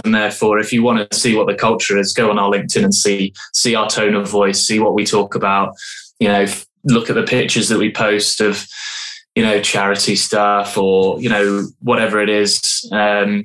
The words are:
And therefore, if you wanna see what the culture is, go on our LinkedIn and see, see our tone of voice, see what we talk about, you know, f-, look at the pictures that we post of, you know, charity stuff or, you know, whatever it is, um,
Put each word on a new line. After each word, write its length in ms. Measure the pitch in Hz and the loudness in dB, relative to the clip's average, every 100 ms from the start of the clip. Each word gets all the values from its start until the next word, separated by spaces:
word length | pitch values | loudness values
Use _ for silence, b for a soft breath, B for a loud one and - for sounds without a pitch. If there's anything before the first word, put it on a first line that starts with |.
| 107 | 0
And 100 | 110 | 2
therefore, 420 | 104 - 110 104 | 0 0 0 2
if 120 | 107 | 0
you 120 | 120 | 0
wanna 240 | 120 113 104 | 2 2 -2
see 240 | - 123 107 | -2 0 2
what 120 | 101 | 0
the 80 | 101 | 0
culture 420 | 113 110 - 101 | 0 0 0 0
is, 140 | 98 | 0
go 160 | - 113 | 0 0
on 100 | 104 | 2
our 100 | 101 | 0
LinkedIn 340 | 101 - 110 | 0 -2 0
and 100 | 98 | 2
see, 400 | 98 104 101 98 - B | 2 0 0 -2 -6 B
see 220 | - 123 113 | -4 0 0
our 140 | 107 | -2
tone 240 | - 107 104 | 0 0 0
of 140 | 98 | 0
voice, 360 | 104 101 98 - | 2 2 2 0
see 140 | 110 | 0
what 140 | 107 | 2
we 100 | 101 104 | 0 0
talk 300 | 107 101 - | 0 0 -2
about, 380 | 98 98 98 - B B B B | -2 0 -2 -6 B B B B
you 100 | 107 | 2
know, 120 | 101 | 2
f-, 220 | 101 - - _ - | 0 -4 -12 _ 0
look 240 | 117 113 | 0 0
at 60 | 113 | -2
the 80 | |
pictures 440 | - 170 - 117 104 | 0 0 0 -2 0
that 100 | 110 | 0
we 120 | 107 | 0
post 480 | 104 107 104 - - | 0 0 0 0 0
of, 260 | 107 98 - B B B B B B - | 0 -2 -6 B B B B B B -2
you 80 | |
know, 160 | 110 104 | 2 2
charity 560 | 98 104 98 101 - 98 | 0 0 0 0 0 0
stuff 640 | - 107 104 101 101 - | 0 2 2 2 0 0
or, 420 | 98 95 95 - | 2 4 2 0
you 100 | 120 | 0
know, 380 | 107 101 101 95 - | 0 2 0 -4 -6
whatever 400 | 120 117 110 104 | -2 0 2 0
it 80 | 104 | 2
is, 580 | 104 101 - - - 120 | 2 2 0 -2 -4 -4
um, 500 | 104 104 104 101 104 | 0 2 2 0 -2